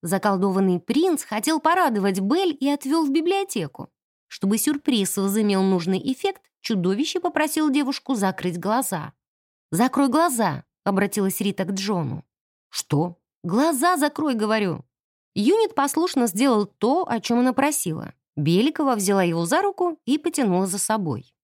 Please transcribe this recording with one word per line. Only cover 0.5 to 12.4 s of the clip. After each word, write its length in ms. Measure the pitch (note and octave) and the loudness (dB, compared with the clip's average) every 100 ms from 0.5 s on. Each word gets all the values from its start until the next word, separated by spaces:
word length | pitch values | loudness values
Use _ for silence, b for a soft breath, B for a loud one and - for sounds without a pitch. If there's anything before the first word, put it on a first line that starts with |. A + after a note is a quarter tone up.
| F#3+ F#3+ F3+ | 2 2 0
принц 420 | - B3 F#4 D#4 | 0 0 2 0
хотел 380 | - G#3+ D4+ D#4+ | -4 -6 -2 0
порадовать 580 | D#4+ F4 E4 G#3+ G3 F#3+ | 2 2 2 2 0 0
Бель 380 | G3 D#4 F#4+ C#4+ | 0 2 0 0
и 80 | C#4 | -2
отвёл 380 | C#4+ C4+ D#4+ D4+ | -2 0 0 2
в 60 | |
библиотеку. 760 | C#4 E4 G4 G4 A3 D3+ - - _ _ _ _ | 0 0 -2 -2 -6 -6 -10 -18 _ _ _ _
Чтобы 300 | - G3 G#3+ | -4 0 0
сюрприз 580 | - C#4+ - A#3+ F#3+ - | 0 0 0 0 0 0
возымел 480 | G3 G#3 G#3 G3 | 0 2 2 2
нужный 480 | F#3+ F#3+ E3+ F#3+ - | 2 2 0 -2 -2
эффект, 300 | C4 G4 F#4+ _ _ | -2 -4 -6 _ _
чудовище 640 | - G#3 F3 G3+ D#4 F#4 | -4 0 0 0 -2 -2
попросил 480 | F4 F4+ D4+ D#4 D#4 | -2 -2 -2 0 2
девушку 460 | C4+ C4+ C4+ - B3+ | 2 0 -4 -4 0
закрыть 440 | G3 F#3+ F3+ F3 | 0 -2 -4 -4
глаза. 540 | F3+ A3+ C4 E3+ D#3 _ _ _ _ _ _ | -2 -2 -2 -6 -8 _ _ _ _ _ _
"Закрой 380 | E3 B3+ C4 C#4 | 0 2 2 2
глаза", 560 | C#4 E4+ A#3+ G3+ C3+ - _ | 4 2 2 0 -2 -10 _
обратилась 560 | - G3 G3+ G#3 F#3+ - | -2 0 0 0 -2 0
Рита 240 | G3+ F#3+ | -4 -2
к 80 | F#3 | -4
Джону. 540 | F#3+ G3 F#3+ D3 D3 - _ | -4 -2 -2 -2 -8 -12 _